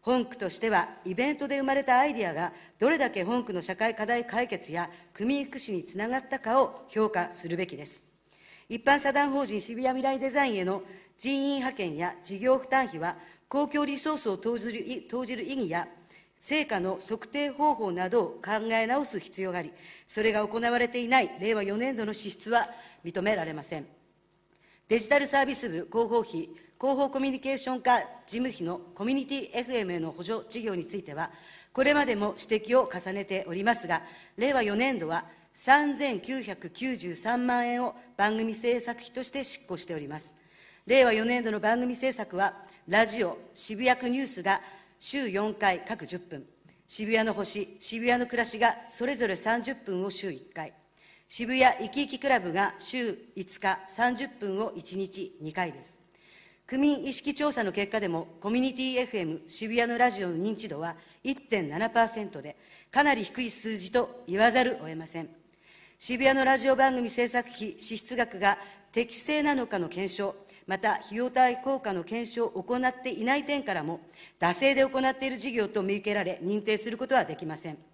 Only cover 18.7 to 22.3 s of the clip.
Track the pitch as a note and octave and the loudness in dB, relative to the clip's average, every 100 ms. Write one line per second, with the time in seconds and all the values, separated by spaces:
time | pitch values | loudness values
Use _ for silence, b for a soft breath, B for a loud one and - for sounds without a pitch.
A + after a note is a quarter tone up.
18.7 | A3+ A3+ C4 C#4+ G3+ - - F#3+ F3+ E3+ | 2 2 2 0 -6 -10 -6 -4 -4 -6
19.7 | - B B - - A3 G#3+ G#3 A3 A#3 | -12 B B -10 0 2 2 0 0 2
20.7 | A#3+ A#3+ A#3+ A#3 C4 A3+ - G3 A3 G3 | 2 2 0 4 4 4 -2 -2 0 0
21.7 | G#3 B3 B3 G#3+ G#3+ G#3 | 0 -2 -2 -4 -6 -10